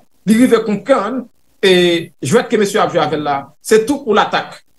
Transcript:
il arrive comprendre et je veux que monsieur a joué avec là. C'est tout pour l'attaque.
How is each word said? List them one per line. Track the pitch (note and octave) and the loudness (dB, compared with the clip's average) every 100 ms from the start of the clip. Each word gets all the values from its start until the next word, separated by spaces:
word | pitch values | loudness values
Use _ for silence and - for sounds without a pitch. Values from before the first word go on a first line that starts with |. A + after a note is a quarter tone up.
| _ _ F3+ | _ _ 0
il | A3 | 2
arrive | B3 A3+ | 4 2
comprendre | A3 G3+ - C4 G3+ B3+ - _ _ _ | 0 -4 0 0 0 -6 -10 _ _ _
et | G3 F3+ F3 E3+ E3 _ | 2 4 2 0 -6 _
je | C#3 A3 | -2 0
veux | |
que | B3 A3+ | 0 -2
monsieur | G3 G#3 | 0 0
a | E3+ | 0
joué | E3+ | 0
avec | D3+ D3+ | -2 -2
là. | D3 C#3 C3+ _ | -4 -6 -8 _
C'est | - A3 A3+ | 0 2 2
tout | C#4 | -4
pour | A3+ | -2
l'attaque. | G3+ F3 E3 - - _ | 0 0 -4 -6 -14 _